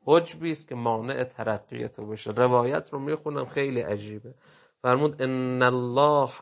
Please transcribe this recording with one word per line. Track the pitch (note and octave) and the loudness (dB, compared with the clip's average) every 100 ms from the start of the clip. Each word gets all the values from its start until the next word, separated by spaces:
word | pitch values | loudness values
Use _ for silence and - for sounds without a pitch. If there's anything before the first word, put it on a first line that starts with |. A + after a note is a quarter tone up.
| - | 4
عجبی | E3 E3 D#3+ E3 | 4 4 -4 -6
است | D#3 - | -6 -8
که | B2 | -4
مانع | A#2 A2+ A#2+ B2+ | 0 0 -2 -4
ترقی | B2+ - A2 G#2 - A#2+ A#2 | -6 -6 -4 -4 -6 -10 -10
تو | - G#2+ | -10 -12
بشه. | G#2+ G#2 | -10 -4
روایت | G#2+ B2 B2 A#2+ D#3 - | 2 4 4 2 -2 -4
رو | C#3 | -8
میخونم، | C#3+ D3+ D3+ C#3+ B2 | -6 -6 -6 -6 -4
خیلی | C#3+ C#3 B2 | -2 -2 -2
عجیبه. | E2+ G2+ G#2+ G#2+ A2+ - _ _ _ _ | -4 -6 -8 -14 -16 -20 _ _ _ _
فرمود، | B2+ B2+ D3 D3 | 0 2 2 0
"ان | C3 C3 B2+ B2+ | -2 -2 -2 2
الله | B2+ B2+ B2 B2+ D3 D3 B2+ - | 4 4 0 4 4 4 0 -4